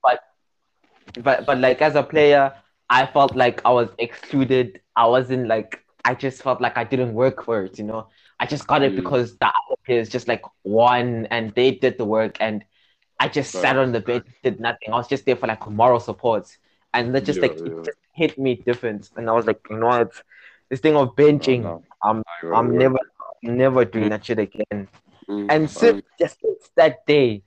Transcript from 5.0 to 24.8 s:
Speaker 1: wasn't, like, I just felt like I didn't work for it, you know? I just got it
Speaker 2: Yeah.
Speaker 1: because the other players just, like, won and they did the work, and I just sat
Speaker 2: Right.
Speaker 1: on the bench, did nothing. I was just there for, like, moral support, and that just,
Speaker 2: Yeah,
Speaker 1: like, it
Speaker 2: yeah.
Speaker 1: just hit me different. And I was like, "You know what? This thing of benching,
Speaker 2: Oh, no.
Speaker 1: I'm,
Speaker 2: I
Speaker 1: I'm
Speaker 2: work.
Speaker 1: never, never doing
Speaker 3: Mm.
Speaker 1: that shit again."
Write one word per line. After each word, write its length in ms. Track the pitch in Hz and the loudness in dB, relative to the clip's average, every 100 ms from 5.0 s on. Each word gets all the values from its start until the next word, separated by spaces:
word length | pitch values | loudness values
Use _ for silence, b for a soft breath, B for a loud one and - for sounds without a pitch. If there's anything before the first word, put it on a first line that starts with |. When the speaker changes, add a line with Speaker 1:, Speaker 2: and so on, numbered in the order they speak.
| 117 | 4
Speaker 1:
wasn't, 400 | 123 123 127 120 | 4 0 -4 -2
like, 360 | 113 107 - _ _ 120 | -4 -4 -16 _ _ -4
I 80 | |
just 280 | 127 139 - | -4 -6 -6
felt 180 | 135 123 | -4 -2
like 160 | 120 - | -2 -4
I 60 | |
didn't 300 | 113 135 123 | -4 -2 -2
work 300 | 110 131 131 | 0 0 0
for 200 | - 113 | -6 -4
it, 140 | 92 - | -4 -10
you 40 | 107 | -10
know? 220 | 110 110 b b b | -10 -12 b b b
I 60 | - | -8
just 220 | 147 - | -6 -2
got 160 | 147 | 0
it 100 | 139 | 0
Speaker 2:
Yeah. 60 | - | -2
Speaker 1:
because 380 | 135 139 117 - | -2 -2 -2 -2
the 100 | 113 | -2
other 280 | - - 131 - | -2 -4 -10 -2
players 240 | 120 110 | -2 -2
just, 180 | 123 - | -8 -4
like, 160 | 113 - _ | -6 -8 _
won 640 | 98 107 120 123 120 117 113 | -2 2 4 4 0 -4 -4
and 220 | 117 110 113 | -6 -4 2
they 160 | 131 | 2
did 260 | - 131 - | 2 -2 -2
the 80 | 107 | -2
work, 320 | 110 110 - | 0 -2 -2
and 240 | 110 107 - _ _ _ _ _ | -4 -4 -10 _ _ _ _ _
I 80 | 139 | -4
just 220 | 151 135 | -2 -6
sat 240 | 185 147 135 | -2 0 2
Speaker 2:
Right. 20 | |
Speaker 1:
on 140 | 131 | 0
the 60 | 117 | -2
bench, 240 | 101 120 - _ | -4 -6 -6 _
did 160 | 131 101 | -4 -4
nothing. 340 | 117 117 107 | -6 -8 -6
I 40 | 117 | -6
was 100 | 117 | -4
just 180 | 139 - | -4 -2
there 100 | 123 | -2
for, 120 | 120 | -2
like, 200 | 110 - | -6 -8
moral 320 | 107 123 120 | 2 4 2
support, 560 | 117 104 123 110 - _ _ _ _ | -2 -4 -2 -2 -4 _ _ _ _
and 220 | 120 120 131 | -4 -2 -2
that 100 | - | -2
just, 120 | 147 | -2
Speaker 2:
Yeah, 100 | 127 | -2
Speaker 1:
like, 100 | 80 | -2
it 100 | 82 | -12
Speaker 2:
yeah. 140 | 82 | -10
Speaker 1:
just 140 | 82 - _ | -12 -14 _
hit 240 | - 156 - | -4 -4 -2
me 180 | 135 120 | -4 -2
different. 540 | - 120 120 104 - - | -2 -4 -4 -8 -14 -10
And 120 | 117 | -2
I 40 | |
was 140 | 113 110 | 0 0
like, 120 | 104 - | -4 -6
"You 80 | 110 | -2
know 100 | 117 | 0
what? 240 | 120 113 - _ b b b _ | 2 0 -4 _ b b b _
This 120 | 127 | -2
thing 140 | 156 151 | 2 2
of 200 | 127 - | 2 4
benching, 460 | 147 147 - 123 98 | 4 4 2 0 -2
Speaker 2:
Oh, 160 | 85 | -10
no. 20 | _ _ | _ _
Speaker 1:
I'm, 200 | 104 110 107 85 | -2 -2 -4 -10
Speaker 2:
I 140 | 85 104 | -2 0
Speaker 1:
I'm 100 | 120 | 2
Speaker 2:
work. 80 | 120 | 2
Speaker 1:
never, 220 | 131 131 - _ - - | 2 0 -6 _ -20 -14
never 420 | 117 120 131 127 120 | -8 0 2 2 0
doing 200 | 113 107 | 0 -2
Speaker 3:
Mm. 40 | |
Speaker 1:
that 160 | 107 - | -4 -4
shit 140 | 110 | -4
again." 480 | 101 - 107 104 | -4 -6 -6 -6